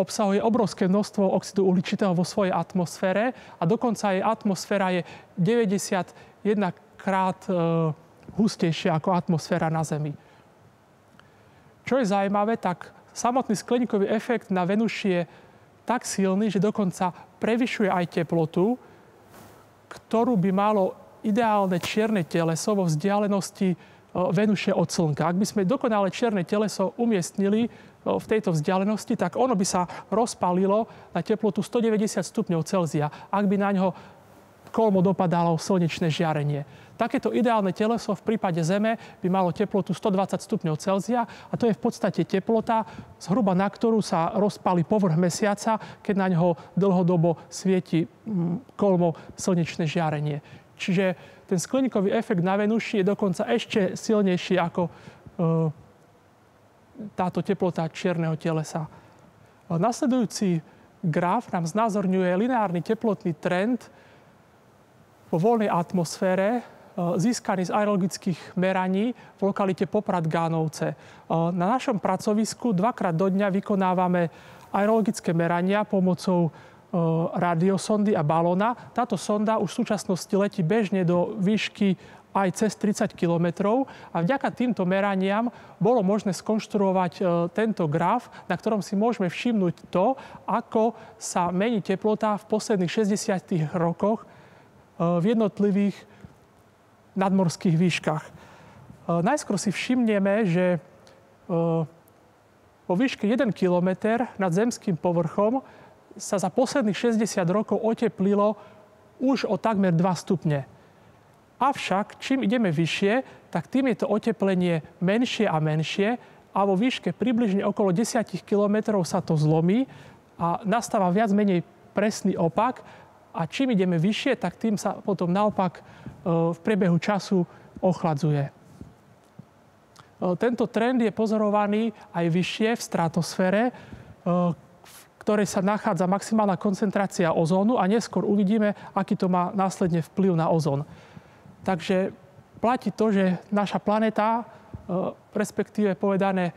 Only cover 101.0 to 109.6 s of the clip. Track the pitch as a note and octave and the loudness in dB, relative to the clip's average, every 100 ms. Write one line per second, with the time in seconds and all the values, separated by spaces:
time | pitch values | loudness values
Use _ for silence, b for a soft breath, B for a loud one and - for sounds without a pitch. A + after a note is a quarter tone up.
101 | B B _ _ - E3+ E3 E3 D#3 - | B B _ _ -4 -2 0 0 -2 -10
102 | _ _ _ _ _ _ _ _ - F#3 | _ _ _ _ _ _ _ _ -2 0
103 | C4 - G3+ A#3+ B3+ - F#3 F3 F#3 F#3 | 0 0 0 2 0 0 2 2 2 0
104 | G#3+ A#3 A#3+ - F#3+ E3+ A#3+ - - E3+ | 0 0 -2 -2 0 2 0 -2 -4 -2
105 | F3+ E3+ D#3+ - G#3 C4 B B B B | 0 0 0 0 0 0 B B B B
106 | _ - - G3+ F3 - C4 C#4+ G#3+ - | _ -16 -6 -2 0 0 0 0 0 0
107 | A#3+ A3 A3 G3+ E3+ G3+ G#3+ G3+ A3 A#3 | 0 0 0 0 0 0 0 -2 0 0
108 | A3+ - F#3+ G3+ G#3 G#3+ B B B - | -2 0 0 2 2 0 B B B -20
109 | - - C4 C4 - F#3 | -20 -2 0 0 0 0